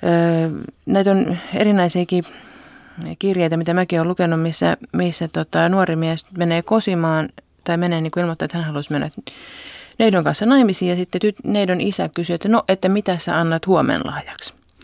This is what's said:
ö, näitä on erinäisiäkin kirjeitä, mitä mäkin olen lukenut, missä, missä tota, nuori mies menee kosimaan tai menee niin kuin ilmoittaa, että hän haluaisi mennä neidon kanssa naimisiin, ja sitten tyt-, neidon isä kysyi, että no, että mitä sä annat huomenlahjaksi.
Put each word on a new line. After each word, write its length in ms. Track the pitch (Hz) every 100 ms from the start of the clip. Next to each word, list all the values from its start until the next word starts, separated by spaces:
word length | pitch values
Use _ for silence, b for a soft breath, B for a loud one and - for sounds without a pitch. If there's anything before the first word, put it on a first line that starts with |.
ö, 480 | 175 170 170 165 165 - - - -
näitä 260 | 196 196
on 260 | 196 - 175 B
erinäisiäkin 720 | 196 208 202 175 180 175 180 - B B B B B B B 156 160
kirjeitä, 380 | 196 185 165 165
mitä 160 | 170
mäkin 260 | 180 180 165
olen 100 | 165
lukenut, 320 | 180 170 160
missä, 360 | 165 160 170 160 -
missä 360 | 170 175 - 165
tota, 420 | 160 - 165 170
nuori 260 | 190 175 160
mies 300 | 160 160 - 180
menee 240 | 170 170
kosimaan 680 | - 220 202 175 165 160 156 - - _
tai 140 | - 170
menee 240 | 175 165
niin 100 | 160
kuin 100 | 175
ilmoittaa, 240 | 175 165 160
että 120 | 170
hän 80 | 156
haluaisi 240 | 147 -
mennä 180 | 147 151 - B B B B B B B -
neidon 240 | 226 190
kanssa 220 | 151 151 214
naimisiin, 440 | 269 220 180 180
ja 60 | 180
sitten 260 | 180 185
tyt-, 180 | 208 -
neidon 380 | - 208 190 175
isä 280 | 202 185 165
kysyi, 240 | - 170
että 160 | 170 202
no, 140 | 226 -
että 220 | 190 190
mitä 280 | 202 202 170
sä 200 | - 165
annat 280 | 165 165 190
huomenlahjaksi. 840 | 170 131 80 - - - - - - _ B